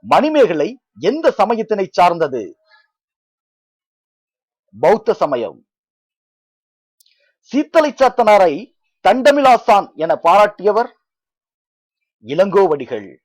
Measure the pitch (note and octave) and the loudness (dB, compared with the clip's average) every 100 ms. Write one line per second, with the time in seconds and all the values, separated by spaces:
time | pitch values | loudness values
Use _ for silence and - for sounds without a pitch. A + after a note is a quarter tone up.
0 | G2+ D3+ C#4+ D#4 A3+ D#3+ D3+ B3+ _ _ | 0 0 0 2 0 0 -4 -6 _ _
1 | D#3 D4 E4 - G3+ A3+ A3 G#3 F#3+ - | -6 -2 -4 -2 -2 -2 -4 -6 -6 0
2 | F3 E3+ D#3 B2+ F#2 - _ _ _ _ | 0 0 -4 -6 -12 -18 _ _ _ _
3 | _ _ _ _ _ _ _ _ _ _ | _ _ _ _ _ _ _ _ _ _
4 | _ _ _ _ _ _ _ G2+ D3+ A3 | _ _ _ _ _ _ _ -4 0 0
5 | A3 G3+ D#3+ C3 G#2+ - _ _ _ _ | -2 -4 -4 -4 -8 -12 _ _ _ _
6 | _ _ _ _ _ _ _ _ _ _ | _ _ _ _ _ _ _ _ _ _
7 | _ _ _ _ _ B3+ D4+ E4+ D4+ A#3 | _ _ _ _ _ -6 -2 -2 -2 0
8 | C4 B3 A3 G#3 F#3 D3 A3+ _ _ _ | -2 0 2 4 2 -2 -12 _ _ _
9 | F#3 A#3 C4 C#4+ C4+ A#3 - G#3 F3+ - | -2 2 2 2 2 2 2 0 0 -8
10 | D#3+ D#3 E3 F#3+ G#3 G#3 F#3+ G#3 A#3+ _ | -4 -2 2 2 2 0 -2 -2 -4 _
11 | _ _ _ _ _ _ _ _ _ _ | _ _ _ _ _ _ _ _ _ _
12 | _ _ G#2+ D3+ G3 F#3+ F#3+ D3 B2 A#2 | _ _ -10 -4 0 2 0 -2 -6 -12
13 | F#2+ C2+ | -12 -20